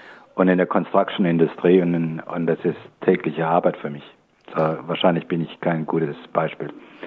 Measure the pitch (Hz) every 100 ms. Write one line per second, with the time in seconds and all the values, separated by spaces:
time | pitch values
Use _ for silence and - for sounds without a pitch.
0 | - - - - 92 90 87 98 85 98
1 | 95 - 90 82 - - 87 92 87 85
2 | 82 80 - 87 82 80 87 76 - _
3 | - 92 80 76 82 87 80 - 76 73
4 | - _ _ _ - - 80 80 76 90
5 | 95 85 - 85 80 - - 82 78 82
6 | 78 69 - 82 80 - 73 - - -